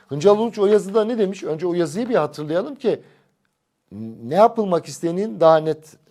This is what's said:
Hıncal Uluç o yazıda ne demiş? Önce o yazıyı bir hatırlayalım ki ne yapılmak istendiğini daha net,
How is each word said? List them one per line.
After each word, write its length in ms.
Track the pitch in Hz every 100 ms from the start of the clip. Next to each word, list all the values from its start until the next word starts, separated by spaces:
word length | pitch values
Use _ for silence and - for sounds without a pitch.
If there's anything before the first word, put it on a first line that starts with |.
| _
Hıncal 320 | 143 185 208
Uluç 200 | 233 196
o 60 | 196
yazıda 400 | 208 185 220 214
ne 120 | 240
demiş? 260 | 190 190
Önce 240 | - 156 180
o 60 |
yazıyı 360 | 175 160 170 247
bir 60 | 214
hatırlayalım 600 | 147 151 151 165 269 269
ki 260 | 220 156 - _ _ _ _ _ _ _ _ 101 113 113
ne 120 | 117 170
yapılmak 500 | 226 226 202 170 -
istendiğini 540 | 139 170 175 220 202
daha 180 | 160 160
net, 400 | 160 156 - - _